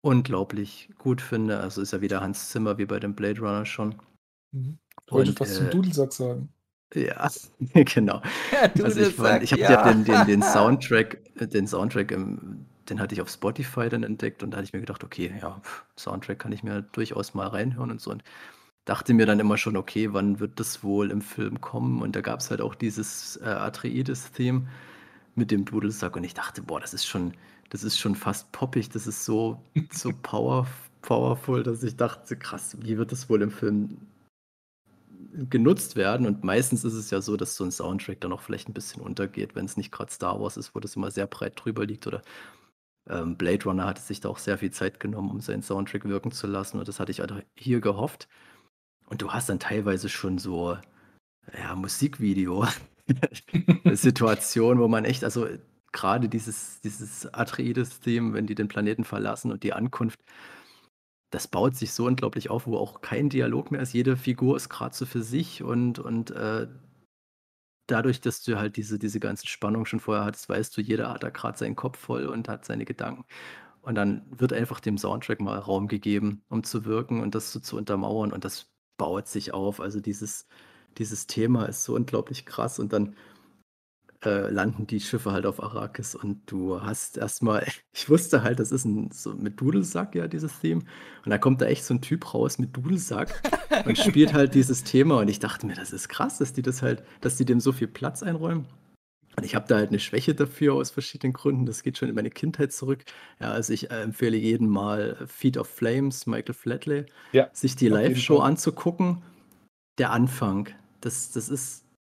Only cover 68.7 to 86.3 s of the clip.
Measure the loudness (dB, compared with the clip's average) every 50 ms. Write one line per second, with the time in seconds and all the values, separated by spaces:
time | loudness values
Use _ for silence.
68.7 | -4 -6 -6 -4 -4 -4 -2 -2 -2 -2 -4 -4 -6 -6 -8 -10 -8 -4 -2 0
69.7 | 0 0 -2 -2 -4 -4 -2 0 0 0 0 -2 -6 -8 -6 -4 -2 -2 -2 -4
70.7 | -4 -6 -2 0 0 -2 -2 -4 -6 -6 -8 -8 -8 -6 -8 -8 -6 -4 -6 -6
71.7 | -4 -4 -6 -6 -6 -8 -8 -6 -4 -4 -4 -4 -4 -6 -6 -6 -8 -10 -8 -8
72.7 | -6 -6 -6 -6 -6 -8 -6 -8 -8 -12 -16 _ -18 -18 -18 -18 -18 -20 -20 -20
73.7 | _ _ _ -4 0 2 2 2 0 -2 -6 -16 -2 0 0 0 2 0 -2 -4
74.7 | -6 -6 -2 -2 -2 -2 -2 -4 -4 -4 -4 -4 -4 -2 -2 -4 -4 -6 -2 0
75.7 | 0 0 0 -2 -4 -2 0 0 0 2 2 0 -4 -4 _ _ -6 -4 -4 -4
76.7 | -6 -4 -2 -2 -2 -2 -2 -2 -4 -4 -2 -2 -4 -4 -6 -6 -10 -10 -10 -8
77.7 | -8 -8 -4 -2 -2 -2 0 -2 -2 0 -2 -2 -4 -6 -8 -8 -10 -12 -16 _
78.7 | _ _ _ _ _ -4 -2 -2 -2 -4 -6 -6 -6 -6 -6 -4 -4 -2 -2 -2
79.7 | -4 -4 -8 -6 -6 -4 -4 -4 -6 -6 -6 -8 -8 -10 -14 _ _ -20 -20 -20
80.7 | -20 -20 _ _ _ -8 -6 -6 -6 -8 -8 -6 -2 0 4 4 4 4 2 -2
81.7 | -4 -6 -4 -2 0 -2 0 0 -2 -2 -2 -4 -10 -12 -10 -10 -6 -4 -4 -4
82.7 | -2 -4 -4 0 0 0 0 0 -4 -16 -20 -20 -20 _ _ _ _ _ _ _
83.7 | _ _ _ _ _ _ _ -20 _ _ -2 0 0 0 0 0 0 0 0 0
84.7 | 0 -2 -6 -4 -4 -4 -2 -2 -4 -2 0 0 0 0 0 -2 -2 -2 -8 -8
85.7 | -6 -6 -8 -8 -8 -10 -10 -10 -10 -6 -6 -6